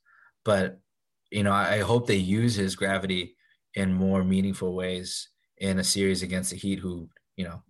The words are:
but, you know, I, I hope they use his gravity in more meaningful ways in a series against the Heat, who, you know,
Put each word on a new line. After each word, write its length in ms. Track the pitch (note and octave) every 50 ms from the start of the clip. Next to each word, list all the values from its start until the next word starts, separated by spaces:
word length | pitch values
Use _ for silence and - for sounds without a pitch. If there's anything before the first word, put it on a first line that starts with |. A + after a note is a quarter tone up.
| _ _ _ _ _ _ _ _ _
but, 340 | A2 G#2 F#2+ F#2 - - - _ _ _ _ _ _ _ _ _ _
you 120 | - G#2+ G2+
know, 100 | G2+ G2
I, 220 | G2+ G2 E2+ G2+
I 40 | G#2+
hope 260 | G2 F2 A#2 B2 A#2+
they 100 | - G#2+
use 380 | G2 F#2 F2+ G2 G#2+ A#2 A#2+ A#2
his 220 | G2+ G2 F#2+ F#2
gravity 600 | - G2 F#2+ G2 F#2+ F#2 F#2+ F#2 F#2 F2 - - _ _ _ _ _ _ _ -
in 200 | G2 G2 F#2+ F#2
more 300 | F#2 F#2+ F#2+ F#2+ F#2+ F#2
meaningful 500 | F#2 F#2+ F#2+ F#2+ G2 F#2+ - G2 F#2 F2+
ways 540 | F#2 F#2 F#2 F#2 F#2 F#2 F#2 - - - - _ _ _ _ _ _
in 200 | F#2+ G2 F#2+ F#2
a 60 | F2+
series 380 | - - G2+ G2 G2 F#2+ F2 F#2
against 280 | F2+ F#2 F#2 F#2 -
the 60 | F2+
Heat, 220 | F2 - G2 G2 F2+
who, 280 | F#2+ F#2 F2+ E2+ E2+ - _ _ _ _ _
you 80 | - F#2
know, 180 | E2+ E2+ E2+ -